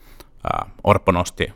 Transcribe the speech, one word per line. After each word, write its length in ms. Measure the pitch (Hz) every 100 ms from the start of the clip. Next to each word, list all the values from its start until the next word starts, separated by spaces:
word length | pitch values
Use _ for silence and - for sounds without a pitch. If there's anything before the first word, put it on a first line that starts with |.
| - - - - 50
Ää, 140 | 50 - -
Orpo 280 | - 98 -
nosti, 400 | 90 87 - -